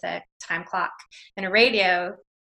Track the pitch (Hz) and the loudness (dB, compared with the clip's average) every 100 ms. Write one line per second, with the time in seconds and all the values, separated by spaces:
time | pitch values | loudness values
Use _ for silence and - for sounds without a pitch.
0 | 175 175 - - - 170 175 185 170 - | -8 -8 -12 -18 -8 -8 -4 -4 -4 -8
1 | - - - - 190 208 247 220 185 180 | -20 -20 -16 -8 0 4 4 4 2 2
2 | 180 196 _ _ | -2 -8 _ _